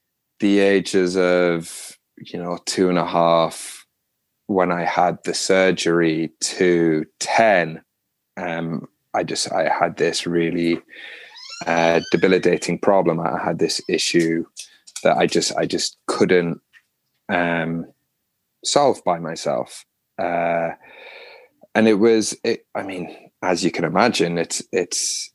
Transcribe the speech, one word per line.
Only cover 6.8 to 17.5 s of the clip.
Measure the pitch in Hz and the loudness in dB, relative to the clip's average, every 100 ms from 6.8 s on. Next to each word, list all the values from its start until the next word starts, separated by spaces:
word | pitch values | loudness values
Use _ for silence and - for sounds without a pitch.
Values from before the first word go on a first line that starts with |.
| 82 78 78 _ | 2 0 -4 _
ten, | - - 113 95 82 82 - _ _ _ _ - | -2 2 4 4 0 -6 -18 _ _ _ _ -10
um, | 90 82 82 78 - _ _ | -8 -6 -4 -6 -10 _ _
I | 104 | -4
just, | 85 - - | -4 -4 -4
I | 92 76 | -2 -2
had | - 85 - | 0 -2 0
this | 82 - 87 | -2 -2 -2
really, | 85 85 87 85 85 - - - - - - - - - | 0 0 0 0 -2 -4 -20 -20 -20 -20 -20 -16 -10 -2
uh, | 85 82 82 - | 2 2 2 0
debilitating | 90 95 92 90 82 - 87 | 0 2 2 2 0 -2 -2
problem. | 104 98 85 82 | 2 2 2 0
I | 82 87 | -4 -4
had | 87 87 | -4 -2
this | - - - | -2 -4 -4
issue | 80 - 85 82 82 82 - - _ - - | -4 0 0 2 -2 -6 -14 -20 _ -20 -2
that | 87 82 | 0 2
I | 90 | 2
just, | 85 - - | 0 -2 -2
I | |
just | 82 85 - - - | -4 -4 -6 -8 -8
couldn't, | - 95 90 85 76 _ _ _ _ _ _ - | -2 2 2 2 -6 _ _ _ _ _ _ -4
um, | 90 85 | -2 0